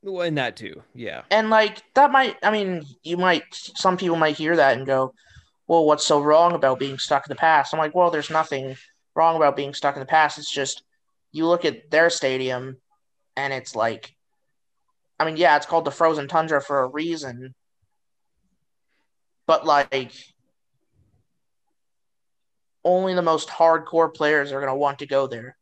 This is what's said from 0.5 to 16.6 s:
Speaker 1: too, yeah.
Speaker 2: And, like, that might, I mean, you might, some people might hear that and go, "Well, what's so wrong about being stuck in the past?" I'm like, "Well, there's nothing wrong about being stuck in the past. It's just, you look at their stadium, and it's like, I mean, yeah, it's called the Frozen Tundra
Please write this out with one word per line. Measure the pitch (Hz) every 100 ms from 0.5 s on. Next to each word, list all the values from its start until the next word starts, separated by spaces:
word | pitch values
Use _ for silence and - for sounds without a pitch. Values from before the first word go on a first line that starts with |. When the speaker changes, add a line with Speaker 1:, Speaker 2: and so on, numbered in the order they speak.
| -
Speaker 1:
too, | 110 - _
yeah. | 120 113 - -
Speaker 2:
And, | 208 220
like, | 220 214 - _ -
that | 285
might, | 269 254 -
I | 202
mean, | 214 196 175 147 131
you | 156 175
might, | 185 165 -
some | - - - 190 180
people | 185 165
might | 156 151
hear | 156 165
that | 139 123
and | 135
go, | 135 131 _ _ - _ _ _
"Well, | 165 156
what's | 147 -
so | 147
wrong | 143 151 170
about | 170 139 127
being | 139 135
stuck | - 143 143
in |
the | 139
past?" | 165 156 139
I'm | 160
like, | 156 170
"Well, | 175
there's | 156 147
nothing | 160 160 139 135 131 _ _ _ -
wrong | 165 165
about | 151 139
being | 143
stuck | 139 143 139
in |
the | 131
past. | 160 151 143
It's | 147
just, | - 135 - _ _ _ _ _
you | 151 160
look | 175
at | 170 120 _
their | 151 170
stadium, | 170 135 131 131 127 131 135 _ _ _ _ _ -
and | 139
it's | 135 - 113
like, | 113 110 - _ _ _ _ _ _ _ _ _ _ _
I | 160
mean, | 160
yeah, | 175 151
it's | -
called | 165 147
the |
Frozen | 135 165 156 139
Tundra | 165 160 151